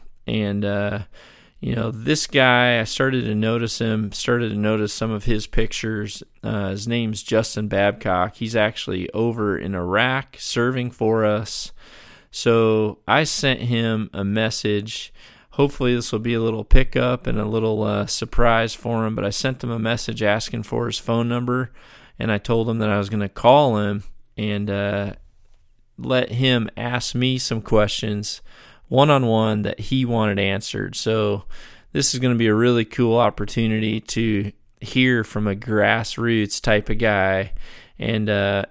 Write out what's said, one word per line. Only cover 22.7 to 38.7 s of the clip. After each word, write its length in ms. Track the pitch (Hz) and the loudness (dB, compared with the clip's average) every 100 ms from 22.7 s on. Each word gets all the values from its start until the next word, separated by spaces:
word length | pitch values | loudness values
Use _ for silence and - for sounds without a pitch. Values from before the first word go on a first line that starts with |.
| 113 | 0
that 120 | 107 | 0
I 80 | 104 | 0
was 100 | 98 | 0
gonna 200 | 107 101 | -4 -4
call 500 | - 120 143 143 107 | 2 6 8 6 2
him 260 | 104 104 - - - - | 0 -4 -8 -16 -14 -6
and, 340 | 107 104 101 | -4 -2 -2
uh, 420 | 101 101 101 101 - - _ - - _ _ _ - | -2 -2 -2 -6 -8 -18 _ -20 -20 _ _ _ -10
let 300 | 123 127 - | -2 0 0
him 400 | 120 131 123 107 - | 0 2 2 0 -6
ask 360 | 120 123 - | -4 -4 -4
me 260 | 123 127 127 | -2 0 0
some 220 | - 113 | -4 -4
questions 800 | 107 110 104 - 113 104 104 - - - - - - | 2 2 4 0 -4 -6 -6 -10 -16 -20 -20 -20 -2
one-on-one 760 | 127 147 139 120 113 110 107 | 2 4 4 4 2 2 0
that 180 | 104 - | -2 -4
he 240 | 104 131 | -2 -2
wanted 340 | 123 117 107 98 | 0 0 0 0
answered. 560 | 98 98 - - 92 | 0 -2 -6 -8 -8
So 480 | - 113 110 104 98 - - - - - | -6 -2 0 0 -2 -6 -12 -14 -20 -8
this 240 | - 139 | -2 -2
is 60 | 123 | 0
gonna 160 | 127 117 | 0 2
be 100 | 113 | 4
a 80 | |
really 300 | 107 120 120 | 4 4 2
cool 340 | 110 - 120 117 | 0 0 2 4
opportunity 840 | 110 - 101 - 113 110 107 110 | 2 0 -4 0 0 0 -2 -4
to 500 | - - 113 104 98 - _ - | -4 -2 0 0 -2 -8 _ -16
hear 440 | - 131 127 123 | -4 2 4 4
from 240 | 107 107 107 | 0 -2 -2
a 80 | 98 | -2
grassroots 1040 | 110 107 104 113 113 - 117 113 101 - | 0 2 4 2 -2 -2 0 2 0 -2
type 260 | - 107 - | 2 2 2
of 100 | - | 0
guy. 540 | 110 101 95 95 95 - - - - - | 2 2 2 0 -2 -6 -10 -14 -18 -8
And, 320 | 110 110 107 | -4 -2 0
uh, 360 | 104 101 101 - | 0 0 0 -2